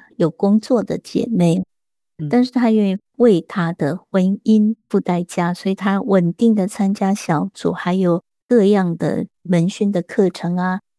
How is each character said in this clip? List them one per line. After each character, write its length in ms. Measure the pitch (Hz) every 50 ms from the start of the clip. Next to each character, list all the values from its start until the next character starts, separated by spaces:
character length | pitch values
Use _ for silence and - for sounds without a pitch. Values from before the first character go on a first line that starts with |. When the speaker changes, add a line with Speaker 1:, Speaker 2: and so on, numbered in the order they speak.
| - _ _
Speaker 1:
有 140 | - 175 156
工 300 | - - 202 196 208 220
作 240 | - - 262 220 -
的 120 | - -
姐 300 | - - - - - - 240
妹， 320 | 220 180 175 170 165 185 185 - _ _ _ _ _ _ _ _ _ -
Speaker 2:
嗯。 100 | 156 147
Speaker 1:
但 160 | 233 247 247
是 80 | 254
她 180 | - 247 247 226
愿 200 | 220 214 208 196
意 80 | 185 202 _ _ _
为 240 | - 240 233 196 160
她 320 | - - - 196 170 165
的 260 | 175 - 165 139 - 190 - _
婚 280 | - 190 185 190 196 - -
姻 320 | 220 220 214 208 214 220 - _ _
付 120 | - 196
代 240 | - - 180 175 175
价， 280 | - - 185 175 170
所 200 | 175 - - 196
以 20 | 190
她 260 | - 190 208 196 196
稳 320 | - 202 196 185 175 170
定 220 | 170 - 233 226 220
的 140 | 208 185 208
参 260 | - - 196 196 202
加 180 | - 202 190
小 380 | 202 - - - 165 - 190 196
组， 200 | - - - 170
还 220 | 175 - - 180 180
有 280 | 190 185 175 170 170 - _ _ _ _ -
各 180 | 247 233 190
样 300 | 202 208 196 185 175 170
的 300 | 165 175 151 - - - - _ _
门 260 | - 170 180 170 165 190
训 220 | - - 208 202
的 100 | 202 175
课 300 | 165 - - - 196 175
程 260 | - - - 175 175
啊， 240 | 180 180 185 185 190 - _ _